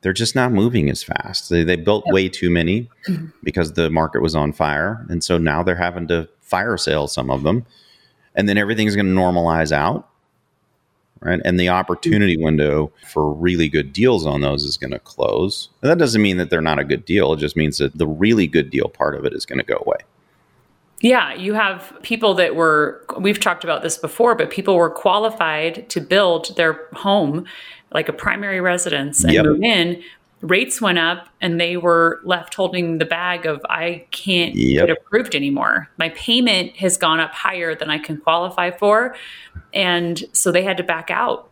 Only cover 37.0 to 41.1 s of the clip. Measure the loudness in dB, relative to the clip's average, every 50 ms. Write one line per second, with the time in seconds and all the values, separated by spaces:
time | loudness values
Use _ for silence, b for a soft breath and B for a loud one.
37 | 0 0 0 0 -2 -4 -6 -4 -4 -4 -4 -4 -6 -6 -6 -6 -4 -4 -4 -4
38 | -4 -8 -10 -4 0 0 0 2 0 -2 -2 -2 -4 -4 -2 0 2 4 4 4
39 | 2 0 -6 B B B B B B B B -18 -18 _ -4 -2 0 0 0 0
40 | 0 -2 -4 -6 -8 -6 _ -2 0 2 2 2 2 0 -2 -4 -6 -8 -8 -12
41 | -8 -6